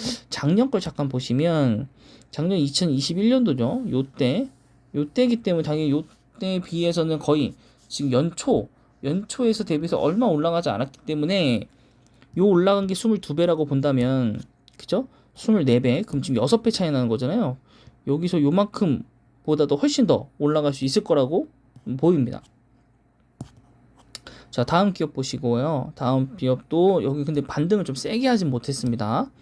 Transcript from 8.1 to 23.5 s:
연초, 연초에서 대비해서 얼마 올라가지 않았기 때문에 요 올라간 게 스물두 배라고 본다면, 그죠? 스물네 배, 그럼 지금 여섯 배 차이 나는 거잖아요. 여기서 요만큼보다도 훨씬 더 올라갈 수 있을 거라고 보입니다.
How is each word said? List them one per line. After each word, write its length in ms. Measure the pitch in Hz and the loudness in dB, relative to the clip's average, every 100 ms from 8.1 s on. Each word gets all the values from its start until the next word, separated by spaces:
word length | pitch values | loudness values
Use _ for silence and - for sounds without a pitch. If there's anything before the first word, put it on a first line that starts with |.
연초, 560 | 123 165 - - 165 - _ _ _ | 2 0 -2 0 0 0 _ _ _
연초에서 600 | 135 175 202 - 240 220 202 | -6 -4 -6 -2 0 0 -2
대비해서 320 | 156 170 - | -2 -2 0
얼마 280 | 143 190 247 | 0 2 2
올라가지 440 | 151 165 170 160 | 2 0 0 -2
않았기 320 | 104 131 - | -2 -4 -8
때문에 640 | - 151 151 196 151 110 - _ _ _ _ _ _ - | -6 -4 0 0 0 0 -4 _ _ _ _ _ _ 0
요 100 | 202 | 4
올라간 400 | 175 190 202 190 | 4 4 2 0
게 80 | 190 | -2
스물두 400 | 226 208 - 147 | 0 0 -2 0
배라고 300 | 175 160 147 | 2 2 0
본다면, 760 | 139 143 131 123 135 120 107 - _ _ - | 0 2 2 2 0 0 -4 -10 _ _ -20
그죠? 320 | - 185 262 _ _ | -4 -4 -4 _ _
스물네 480 | - - 214 135 120 | -6 0 2 4 4
배, 200 | 127 135 | 4 0
그럼 180 | 214 143 | -2 -4
지금 200 | - 120 | -2 0
여섯 220 | 127 226 | 2 2
배 80 | 226 | 2
차이 200 | 214 170 | 0 0
나는 180 | 139 120 | 0 0
거잖아요. 480 | 113 127 214 165 127 _ - - - - | 0 0 -2 -2 -4 _ -20 -20 -10 -4
여기서 340 | 147 175 180 | -2 0 2
요만큼보다도 1300 | 143 180 202 - 185 127 - _ _ _ - 151 147 185 | 2 2 0 0 0 0 -4 _ _ _ -2 0 2 2
훨씬 320 | 294 294 202 | 0 2 2
더 220 | 120 - - | 2 -2 -4
올라갈 340 | 147 151 147 | 0 0 0
수 120 | 139 135 | -2 -2
있을 180 | 208 | 0
거라고 460 | 208 156 131 180 - _ _ - - 131 | 2 2 2 0 -4 _ _ -16 -10 0
보입니다. 440 | 160 170 117 98 - _ _ _ _ _ _ _ _ - - | 2 2 0 -4 -14 _ _ _ _ _ _ _ _ -20 -20